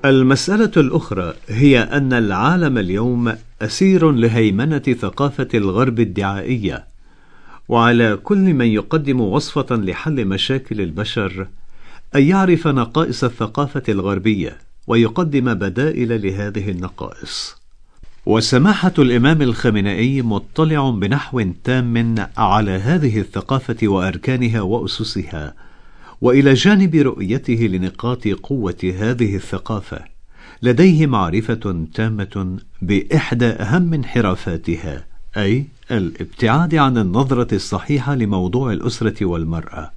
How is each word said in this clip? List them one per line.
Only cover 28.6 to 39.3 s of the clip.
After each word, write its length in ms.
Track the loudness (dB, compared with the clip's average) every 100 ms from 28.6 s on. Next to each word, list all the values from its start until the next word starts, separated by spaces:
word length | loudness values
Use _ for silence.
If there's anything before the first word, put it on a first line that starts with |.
| -4 -4 -6 -2
هذه 380 | -4 0 -2 -2
الثقافة، 640 | -6 -10 -6 -8 -8 -14 -14 -20 -20 -20 -20 -2
لديه 440 | 0 6 6 6 4
معرفة 800 | 2 0 -2 -2 -4 -4 -6 -6
تامة 640 | -4 -4 -2 -6 -6 -6 -8 -12 -10
بإحدى 640 | 0 0 2 0 0 0 0
أهم 480 | 0 0 0 2
انحرافاتها، 1120 | 0 -2 0 0 0 -4 -6 -4 -6 -6 -10 -12 -14 -8 -2
أي 280 | 0 0 -2 -12 -6
الابتعاد 840 | -4 -4 -6 -12 -2 2 2 2
عن 240 | 2 2 2
النظرة 560 | 0 0 0 0 0
الصحيحة 600 | -2 -4 -8 -2 -2 0
لموضوع 580 | -2 0 0 0 -2 -2
الأسرة 520 | -2 -4 -2 -4 -2
والمرأة. 680 | -4